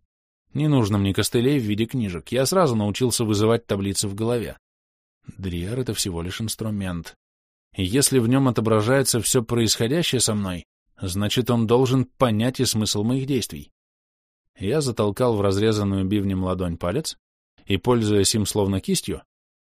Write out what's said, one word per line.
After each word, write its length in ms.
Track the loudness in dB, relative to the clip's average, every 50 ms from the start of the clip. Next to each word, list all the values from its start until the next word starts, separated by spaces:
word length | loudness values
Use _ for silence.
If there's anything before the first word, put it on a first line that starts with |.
| _ _ _ _ _ _ _ _ _ _ _
«Не 140 | -2 0 2
нужно 280 | 4 2 2 2 2
мне 160 | 2 2 2 0
костылей 460 | 0 -2 0 0 2 2 2 2 2
в 60 | 0
виде 200 | 0 0 -2 -2
книжек. 440 | -2 -2 -4 -4 -4 -4 -8 -8 -4
Я 160 | -2 0 0
сразу 300 | 2 2 2 2 2 2
научился 480 | 2 0 0 0 0 0 0 0 0 0
вызывать 420 | 0 2 2 4 2 2 2 0
таблицы 420 | -2 -4 -2 -2 -2 -2 -2 -4 -4
в 60 | -4
голове». 420 | -4 -4 -2 -2 -2 -4 -6 -10 -14 _ _ _ _ _ _ _ _ _ _ _ _ _ -20 -14 -10
Дриер — 400 | -8 -6 -6 -6 -6 -4 -4 -4
это 140 | -4 -4 -4
всего 280 | -4 -4 -4 -4 -6 -6
лишь 180 | -6 -6 -6
инструмент. 760 | -6 -6 -6 -6 -6 -6 -6 -4 -4 -6 -6 -6 -8 -12 -16 _ _ _ _ _ _ _ _ _ _ _ _
И 100 | -6 -4
если 340 | 0 0 0 2 2 2 2
в 100 | 2 4
нём 200 | 2 2 2 2
отображается 720 | 2 0 2 2 2 2 2 2 2 2 2 2 0 0
всё 220 | 0 0 0 0 0
происходящее 760 | 0 0 0 2 2 2 0 0 0 0 0 0 0 0 0
со 140 | 0 0 0
мной, 300 | -2 -2 -4 -6 -6 -10 -14 _ _ _ _ _ -10
значит, 500 | -8 -6 -2 -2 -2 0 0 0 0 2
он 160 | 2 2 2
должен 380 | 4 4 4 4 4 2 0 0
понять 560 | -2 _ _ 0 2 2 2 0 0 0 0
и 40 | 0
смысл 380 | 0 2 0 0 0 -2 -2 0
моих 240 | 0 -2 -2 -2
действий. 440 | -2 -2 -2 -2 -4 -8 -14 -16 -16 _ _ _ _ _ _ _ _ _ _ _ _ _ _ _ _ _ -8
Я 220 | -4 -2 -2 0
затолкал 560 | 0 -2 -2 0 0 -2 0 0 0 2 2
в 40 | 2 2
разрезанную 640 | 2 2 2 2 2 2 2 0 0 0 0 0
бивнем 380 | 0 0 0 0 0 0 0 0
ладонь 340 | -2 -2 -2 -2 -4 -4 -4
палец 400 | -4 -2 -2 -2 -4 -6 -10 -12 _ _ _ _ _ _ _ _ _
и, 100 | -2 -2
пользуясь 580 | 0 2 2 2 4 4 4 4 4 4 2 2
им 120 | 0 -2
словно 340 | 0 0 0 0 2 0 -2
кистью, 420 | 0 -2 -2 -2 -2 -6 -8 -8 -10 _ _ _ _ _ _ _ _